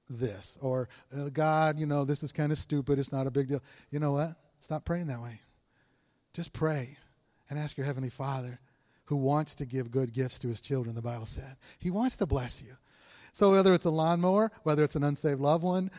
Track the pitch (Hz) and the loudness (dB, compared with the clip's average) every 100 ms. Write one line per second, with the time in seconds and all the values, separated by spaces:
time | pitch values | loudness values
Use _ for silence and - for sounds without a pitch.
0 | _ 120 120 98 - - 135 127 123 - | _ -4 -4 -4 -14 -8 -2 -2 -4 -10
1 | _ 139 143 135 156 156 156 156 156 143 | _ -8 -6 0 2 4 2 0 0 0
2 | 139 147 143 - 147 151 - 147 131 139 | 0 -2 -4 -2 0 -2 -2 -2 0 0
3 | 135 135 131 131 131 139 - - _ 147 | 0 -4 -2 -2 -2 -4 -6 -20 _ -4
4 | 151 143 160 165 _ _ - 156 - 170 | -2 0 -4 -8 _ _ -8 -8 -4 -4
5 | 165 120 117 110 _ _ _ _ _ _ | -4 -6 -10 -14 _ _ _ _ _ _
6 | _ _ _ - 170 - 156 151 127 139 | _ _ _ -12 -10 -2 -2 -2 -6 -12
7 | _ _ _ _ _ 143 151 - 139 131 | _ _ _ _ _ -8 -6 -4 -4 -4
8 | 131 - 139 135 123 123 _ _ _ _ | -6 -6 -6 -6 -8 -14 _ _ _ _
9 | - 143 135 147 151 - 131 131 117 131 | -4 0 2 2 0 -6 -6 -4 -2 0
10 | 127 117 127 - 123 110 - 135 117 117 | 0 -2 -4 -4 -6 -6 -4 -4 -2 -6
11 | 117 120 110 - 135 131 - - 175 190 | -6 -8 -8 -10 -12 -18 -20 -8 -4 0
12 | 254 - 170 139 123 - 117 - _ _ | 0 0 0 0 -2 -10 -16 -20 _ _
13 | - - - - 202 190 190 180 170 156 | -20 -20 -20 4 6 8 8 6 4 2
14 | 160 170 180 196 220 - 156 151 151 156 | 2 4 4 4 2 0 0 4 4 2
15 | 147 143 151 139 143 165 180 185 185 | 0 2 0 2 4 4 2 0 -2